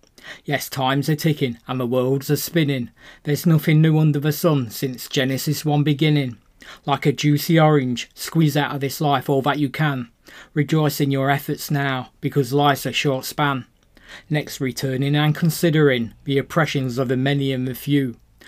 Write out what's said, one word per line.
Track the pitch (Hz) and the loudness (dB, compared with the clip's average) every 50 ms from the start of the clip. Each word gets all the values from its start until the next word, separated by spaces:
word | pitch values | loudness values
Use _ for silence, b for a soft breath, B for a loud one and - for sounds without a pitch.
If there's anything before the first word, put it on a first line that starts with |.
| _ _ _ B B B B B B | _ _ _ B B B B B B
Yes, | - 143 127 - | -4 -4 -4 -4
times | - - 139 131 131 135 143 135 156 | -6 -4 -2 0 0 2 0 0 0
are | 151 | 0
ticking, | 147 - 160 147 - 139 123 120 - _ | 0 0 -2 0 0 -2 -4 -4 -6 _
and | - 131 127 | -6 -4 -4
the | 127 | -2
world's | 117 127 127 123 131 135 139 135 - | 0 0 0 0 0 0 -2 -2 -2
a | 147 | -2
spinning. | 143 - - - 170 160 143 139 127 117 - _ B B B B B B | -2 -2 -2 -2 0 0 0 -2 -4 -6 -8 _ B B B B B B
There's | 151 147 139 - | -4 -2 0 2
nothing | 175 160 151 - 165 151 156 | 2 2 2 4 4 4 4
new | 160 160 156 | 6 6 4
under | 156 156 151 143 143 | 4 4 4 2 2
the | 139 156 147 | 0 -2 -2
sun | - - 170 151 139 123 104 | 0 2 2 2 2 0 -4
since | - - 143 131 127 113 - | -6 -6 -8 -8 -8 -8 -12
Genesis | - - 143 127 135 135 127 - 156 143 - - | -6 -2 -2 0 0 -2 -2 -2 -4 -4 -2 -2
one | 151 147 147 139 | 0 0 2 2
beginning. | 156 143 131 156 156 151 147 135 123 110 - _ _ _ - B B B B B | 0 0 0 2 2 2 2 0 -2 -6 -12 _ _ _ -20 B B B B B
Like | 147 139 - - | -4 -2 0 0
a | 151 123 | 0 0
juicy | - - 147 147 143 - - 165 | 0 2 2 2 2 2 2 4
orange, | 165 156 156 151 143 127 127 123 117 - - _ | 4 6 6 4 4 2 0 -4 -4 -8 -10 _
squeeze | - - - - 160 160 147 131 | -14 -10 -4 0 2 2 2 2
out | 151 143 - - | 0 -2 -2 -4
of | 139 | -4
this | 139 131 - - | -6 -6 -4 -2
life | 156 143 143 127 - - | 0 2 0 0 2 0
all | 139 135 123 | 0 2 2
that | 143 - 147 | 0 0 0
you | 147 123 | -2 -2
can. | - - 156 147 139 127 120 - _ _ _ B B B B B B | 0 0 0 0 0 -2 -6 -10 _ _ _ B B B B B B
Rejoice | 156 139 131 160 156 151 143 147 - | -2 0 2 2 2 2 2 0 0
in | 147 139 | 0 0
your | 135 135 135 139 | 0 0 2 2
efforts | 139 147 - - 139 - - - | 0 0 -2 -6 -8 -6 -4 -4
now, | 151 143 139 139 131 127 120 - _ _ | -2 -2 -2 -2 -4 -6 -8 -12 _ _
because | - 139 - 147 135 113 135 | -6 -2 0 0 0 2 2
life's | 147 147 143 135 - - | 2 4 4 2 2 -2
a | 131 | -4
short | - - - 147 131 131 - | -4 -2 0 0 -2 -2 -4
span. | - - - 147 143 139 123 123 _ _ _ _ _ _ B B B B B B B | -6 -2 0 0 0 0 -2 -6 _ _ _ _ _ _ B B B B B B B
Next, | 151 147 131 - - - | -4 -4 -4 -4 -6 -4
returning | 139 131 120 - 143 135 131 127 139 143 147 | -4 -4 -4 -4 -4 -4 -2 -2 0 0 2
and | 147 151 151 147 | 2 2 2 2
considering | - 175 160 - - 180 170 151 160 151 139 127 120 113 110 - - - | 2 0 0 0 2 0 2 4 4 4 4 4 2 -2 -6 -10 -10 -6
the | 139 139 | -2 -2
oppressions | 139 135 - - 170 151 - - 139 131 127 120 | -2 -2 0 0 0 0 0 0 -2 -2 -2 -2
of | 131 135 | -2 -2
the | 127 131 | 0 0
many | 127 131 139 143 143 139 135 | 0 0 0 0 0 0 -2
and | 135 127 127 | -2 -4 -4
the | 131 131 | -6 -8
few. | - - 143 147 143 135 120 - - _ _ _ _ B | -6 -2 0 0 2 0 -2 -6 -10 _ _ _ _ B